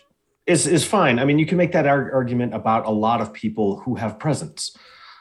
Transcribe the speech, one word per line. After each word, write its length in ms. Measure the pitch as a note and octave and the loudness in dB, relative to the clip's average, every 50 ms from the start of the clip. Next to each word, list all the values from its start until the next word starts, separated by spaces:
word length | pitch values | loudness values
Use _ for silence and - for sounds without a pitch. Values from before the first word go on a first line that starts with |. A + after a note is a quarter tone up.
| _ _ _ _ _ _ _ _ _ | _ _ _ _ _ _ _ _ _
is, 200 | D3+ D3 C#3 - | 0 2 2 2
is 180 | D3 F3 D3+ - | 2 2 2 2
fine. 340 | - A3 G3+ E3+ C3+ A#2+ A#2 | 2 2 2 4 4 2 2
I 60 | C3+ | 2
mean, 140 | C#3+ D3 D#3 | 2 2 2
you 80 | D#3 | 2
can 100 | D#3 F3+ | 2 2
make 160 | F3 F3 - | 2 2 2
that 140 | - E3 C#3 | 2 2 2
ar-, 260 | C#3+ C#3+ C#3 B2 - | 2 2 2 0 0
argument 400 | C3+ C3 B2 A#2+ B2 A#2+ B2 A2+ | 0 -2 0 0 0 -2 -2 -2
about 320 | A2+ G#2 G2+ A2+ A2+ A2+ G#2+ | -4 -4 -2 0 0 0 0
a 60 | A2 | 0
lot 320 | G#2+ G#2+ A2 A2+ A#2+ A2+ | 0 0 2 2 0 0
of 100 | A2 G#2+ | -2 -4
people 480 | - - - G#2+ G#2+ A2+ G#2 G2 F#2+ - | -8 -8 -8 -6 -4 -2 -2 -2 -2 -4
who 140 | - B2+ A#2+ | -4 -6 -6
have 240 | F#2 A2+ G#2+ G#2+ - | -4 -4 -6 -6 -4
presence. 580 | - D#3 C3+ - - - - - - - - - - - - - - - - - | -2 -2 -2 -2 -4 -8 -12 -12 -12 -12 -14 -16 -20 -20 -20 -20 -20 -20 -20 -20